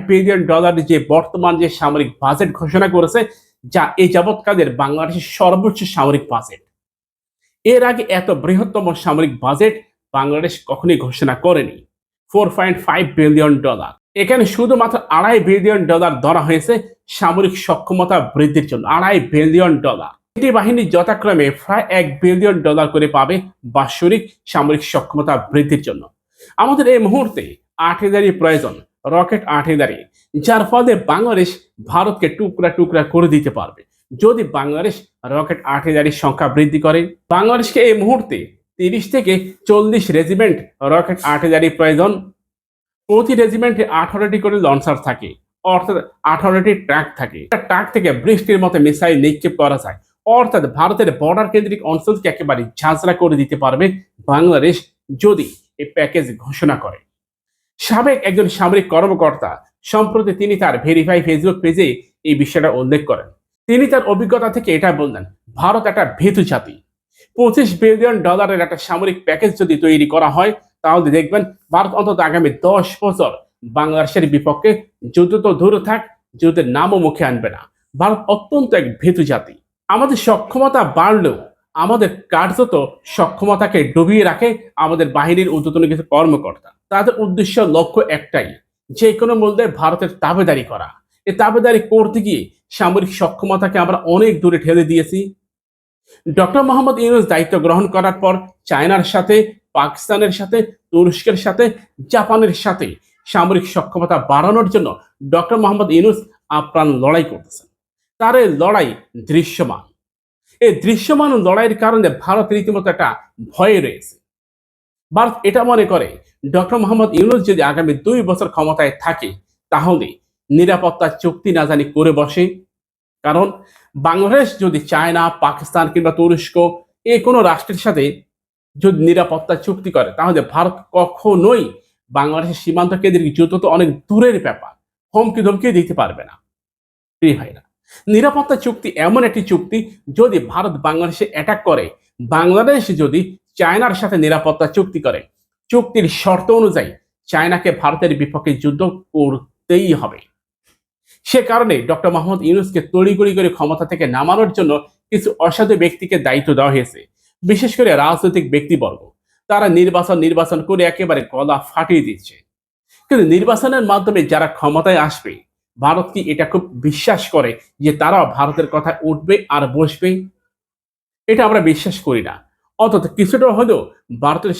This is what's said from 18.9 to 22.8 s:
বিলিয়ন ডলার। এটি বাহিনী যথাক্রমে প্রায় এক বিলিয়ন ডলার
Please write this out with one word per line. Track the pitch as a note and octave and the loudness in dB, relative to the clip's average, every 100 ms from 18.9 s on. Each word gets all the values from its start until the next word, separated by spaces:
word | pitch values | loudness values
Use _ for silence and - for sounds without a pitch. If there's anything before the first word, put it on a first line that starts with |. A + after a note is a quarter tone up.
| D#3 F#3 G3 A#2+ | 0 2 0 0
বিলিয়ন | D3+ D#3 E3+ F3+ C#3+ | 0 2 4 4 2
ডলার। | C#3 G2+ D#2 - _ - | 0 -4 -8 -18 _ -4
এটি | C4 | 0
বাহিনী | A3 G3+ A#3+ F#3+ | 2 2 0 2
যথাক্রমে | F3 F3 G#3 G#3 F3+ C#3 C#3 | 0 0 -2 0 2 2 -2
প্রায় | - G#3 - | -4 -4 0
এক | F#3 D#3 C#3 | -2 -2 0
বিলিয়ন | F3+ F3+ G#3 F3+ | 0 2 2 2
ডলার | D3+ D3+ | 0 0